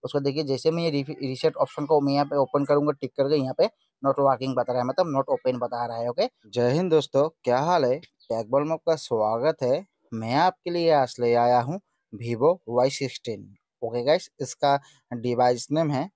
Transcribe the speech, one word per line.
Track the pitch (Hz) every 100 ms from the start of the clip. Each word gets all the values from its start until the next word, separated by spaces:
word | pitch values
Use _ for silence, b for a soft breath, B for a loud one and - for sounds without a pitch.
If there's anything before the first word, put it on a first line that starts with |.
उसको | 127 147
देखिए, | 139 139
जैसे | 147 135 160
मैं | 165
ये | 170
री-, | 143 139 151
रीसेट | 139 131 160 -
ऑप्शन | 135 - 147
को | 151
मैं | 143
यहाँ | 139 143
पे | 143
ओपन | 131 143
करूँगा, | 139 147 147
टिक | 143 131
करके | - 139 151
यहाँ | 131
पे | 127 196 _ _ _
not | 139 139
working | 139 127 131 127
बता | 123
रहा | 123
है, | 123
मतलब | - 175
not | 139 135
open | 135 131 123
बता | 120 120 120
रहा | 117
है। | 120
ओके, | 123 240 _ -
जय | 117 120
हिंद | 143 185
दोस्तों, | 156 139 135 151 _
क्या | - 123
हाल | 151 175
है? | 131 135
टेकबॉल | - _ _ 113 107 131
में | 151
आपका | 160 - 160
स्वागत | - 117 107 113 139 160
है। | 127 143 196 _ _
मैं | 113 113 131
आपके | 180 185 -
लिए | 175 170
आज | 151 127 -
ले | 120 120
आया | 120 123
हूँ | 123 180 _ _ _
Vivo | 107 117 117 139 180 -
वाई | 120 131
सिक्सटीन। | 139 135 - - 104 101 101 _ _
ओके | 113 120
गाइस, | 120 170 - _
इसका | 135 - 143 139 b b b
डिवाइस | 120 120 120 127 123 -
नेम | 151 160
है | 139 175